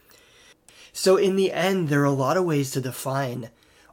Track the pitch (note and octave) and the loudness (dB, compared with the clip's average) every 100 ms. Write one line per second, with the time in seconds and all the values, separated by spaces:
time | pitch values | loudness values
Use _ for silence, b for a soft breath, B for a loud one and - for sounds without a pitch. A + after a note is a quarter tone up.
0 | b b b b b b _ B B - | b b b b b b _ B B -2
1 | F#3+ G3 G3 F#3+ F#3+ D3+ F#3 F#3+ D#3 C#3+ | 2 4 4 2 0 0 0 0 2 2
2 | C#3+ C3+ C3 F3+ F3+ D3 C3+ C#3 B2+ - | 2 2 0 0 0 0 -2 -4 -6 -8
3 | C3+ C3+ C3 B2 A#2 b b b b | -6 -4 -4 -8 -12 b b b b